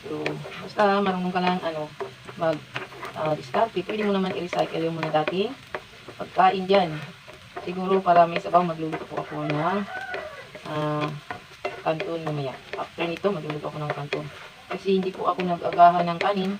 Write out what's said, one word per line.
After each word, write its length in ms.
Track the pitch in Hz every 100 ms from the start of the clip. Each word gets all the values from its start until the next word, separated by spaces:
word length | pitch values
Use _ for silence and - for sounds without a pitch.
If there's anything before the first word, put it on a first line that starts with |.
So, 160 | - 151 151 151 - - -
basta 320 | - 208 202
marunong 320 | 196 180 180
ka 80 | 180
lang, 180 | 180 180
ano, 240 | 165 156 151 - - - - -
mag, 220 | 165 151 - - - - -
ah, 180 | - 156 151
diskarte. 420 | - 208 226 185 175
Pwede 160 | 214
mo 100 | 208
naman 220 | 196 180
i-recycle 480 | 175 175 - 160 165
yung 160 | 165 160
mga 260 | 156 156
dating 300 | 151 175 220 269 - - - - - -
pagkain 480 | 92 - 185 190 185
dyan. 240 | 196 170 151 147 - - - - -
Siguro 400 | - 180 185 190
para 240 | 185 175 170
may 140 | 170
sabaw, 180 | - 175 175
magluluto 400 | 160 156 160 -
po 160 | 151
ako 240 | 151 151 151
na, 380 | 147 165 202 202 - - - - - - - -
ah, 400 | 151 151 151 151 147 - - - - - - 165
kanton 340 | 160 160 165 156
mamaya. 260 | 147 135 - -
After 320 | - - - 165
nito, 220 | 170 196
magluluto 400 | 180 156 151 -
ako 80 | 156
ng 140 | 147
kanton. 320 | 147 143 156 151 - - - -
Kasi 300 | 185 190 190
hindi 160 | 185
po 160 | - 165
ako 160 | 180 180
nag-agahan 600 | 170 156 175 175 175 175
ng 120 | 170
kanin. 320 | 190 202 185